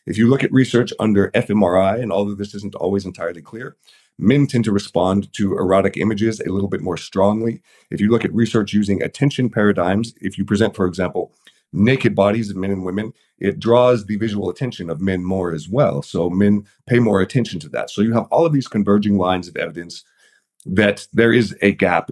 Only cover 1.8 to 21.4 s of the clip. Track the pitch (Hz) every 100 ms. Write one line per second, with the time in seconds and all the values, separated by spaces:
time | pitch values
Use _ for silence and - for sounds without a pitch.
1.8 | 95 113 117 92 104 101 101 101 98 -
2.8 | 92 101 92 87 85 85 - 110 135 -
3.8 | _ _ _ - 101 143 139 120 110 101
4.8 | - 87 92 98 98 - 98 - 90 95
5.8 | 98 - 98 101 113 107 - 95 101 95
6.8 | 92 85 - 98 98 107 113 110 _ _
7.8 | - - 104 113 - 107 117 113 104 104
8.8 | 101 95 67 - 139 - 123 110 104 92
9.8 | 87 98 117 - 90 98 101 101 110 -
10.8 | 90 85 90 92 85 _ _ _ _ 87
11.8 | 107 131 117 101 98 110 104 95 98 95
12.8 | 92 98 110 - _ - 98 101 107 120
13.8 | 123 120 101 107 110 101 95 - 127 -
14.8 | 85 78 95 92 90 95 87 80 78 117
15.8 | 127 71 - 90 87 90 101 104 101 _
16.8 | - 123 113 98 95 135 117 87 76 58
17.8 | - - 113 117 104 123 165 147 - 110
18.8 | 101 104 101 101 90 92 87 82 82 80
19.8 | 85 - - _ _ _ _ _ - 92
20.8 | 104 - - - 117 117